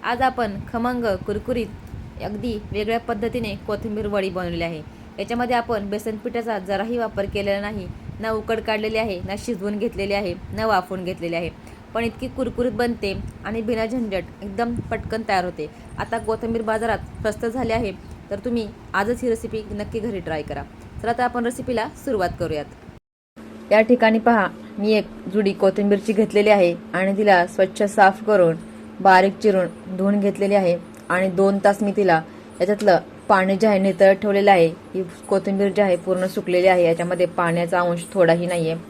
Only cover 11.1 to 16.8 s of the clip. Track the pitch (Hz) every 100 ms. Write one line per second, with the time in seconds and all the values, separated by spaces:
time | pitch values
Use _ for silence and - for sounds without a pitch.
11.1 | 185 165 170 170 - - - - 220 233
12.1 | - - - 254 - 247 214 240 233 202
13.1 | 196 - - - 226 220 226 220 254 220
14.1 | 185 175 - 202 196 233 233 - 226 -
15.1 | 220 220 196 180 170 151 - - - 208
16.1 | 233 214 220 233 226 220 220